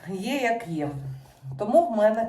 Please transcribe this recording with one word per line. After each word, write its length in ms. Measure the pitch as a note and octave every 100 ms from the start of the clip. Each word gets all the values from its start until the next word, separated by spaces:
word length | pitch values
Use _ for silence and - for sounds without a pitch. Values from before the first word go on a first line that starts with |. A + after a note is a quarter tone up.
| E3+
є 280 | F#3+ A3+ C#4
як 320 | A#3+ A3+ E3+
є. 200 | D#3+ D3 C#3 C3+ - - - - -
Тому 280 | G#3 D4+ E4+
в 40 |
мене 360 | A3 G#3+ A3